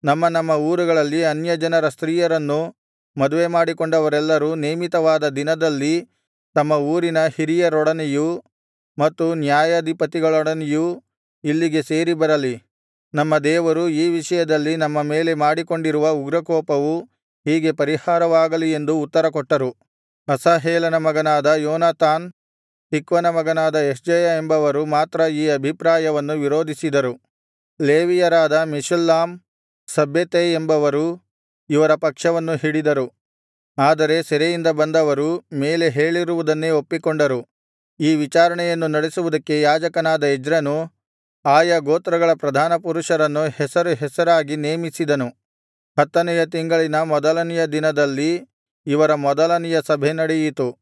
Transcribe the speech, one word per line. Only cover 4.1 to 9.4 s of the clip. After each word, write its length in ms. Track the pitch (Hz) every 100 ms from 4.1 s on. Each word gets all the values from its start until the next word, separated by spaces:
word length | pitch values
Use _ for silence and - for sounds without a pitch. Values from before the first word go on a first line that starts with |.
| 147 151 156 147 160
ನೇಮಿತವಾದ 760 | 147 165 175 170 160 156 147
ದಿನದಲ್ಲಿ 800 | 135 143 160 160 143 143 165 - _ _ _ _
ತಮ್ಮ 180 | - 151
ಊರಿನ 560 | 151 143 165 170 160 156
ಹಿರಿಯರೊಡನೆಯೂ 1160 | 139 156 165 170 156 156 160 156 139 156 175 - _ _ _ _ -
ಮತ್ತು 340 | 147 160 165
ನ್ಯಾಯಾಧಿಪತಿಗಳೊಡನೆಯೂ 1700 | 165